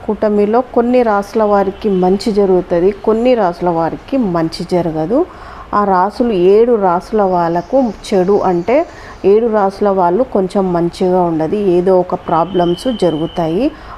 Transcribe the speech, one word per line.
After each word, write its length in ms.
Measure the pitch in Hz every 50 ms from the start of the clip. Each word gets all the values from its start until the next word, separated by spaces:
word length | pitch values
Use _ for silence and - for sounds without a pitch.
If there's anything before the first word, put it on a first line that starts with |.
కూటమిలో 560 | - - 214 214 220 214 208 208 208 208 220 247 254 - -
కొన్ని 260 | 254 233 240 247 247
రాసుల 400 | 233 220 202 202 202 - - 220 214
వారికి 440 | 208 202 202 196 196 185 - - 214 196 185
మంచి 260 | 180 180 196 202 - 233
జరుగుతుంది, 580 | 196 208 202 185 185 180 175 - 180 170 175 202 202 - -
కొన్ని 260 | 220 220 226 240 254 247
రాసుల 360 | 233 196 175 175 - 180 175
వారికి 460 | 165 165 165 - 147 - - - 277 269 233 185 170
మంచి 260 | 170 165 160 - - 170 - 180
జరగదు. 460 | 175 165 165 156 156 160 175 233 302 370 - - - - - - - - - - 208
ఆ 20 | 208
రాసులు, 480 | 202 190 180 190 208 - - 240 240 208 180 175 190 202
ఏడు 180 | 220 233 247 240 208
రాసుల 400 | 196 180 170 185 - - 220 214 202 185 185
వాళ్ళకు 440 | 175 170 170 170 175 170 - 254 277 254 214 - - - -
చెడు, 280 | 214 185 180 190 208 - - 190
అంటే 260 | 175 170 175 - 247 311 349 - - - - - - - -
ఏడు 220 | 190 202 226 233 233 214
రాసుల 340 | 214 190 196 - - 214 202 190 190
వాళ్ళు 240 | 175 175 175 226 262 - -
కొంచెం 300 | 208 190 180 - 202 190 185
మంచిగా 480 | 175 170 170 170 - - 196 180 180 185 175 170
ఉండదు, 300 | 165 156 160 156 196 214 202 185 175
ఏదో 160 | 180 175 190 185 180
ఒక 120 | 180 180 180 175 -
ప్రాబ్లమ్స్ 600 | - 165 160 165 180 196 180 175 170 175 - - 262 233 -
జరుగుతాయి. 600 | 185 165 156 147 165 156 - 180 165 160 165 202 262 320 - - - - -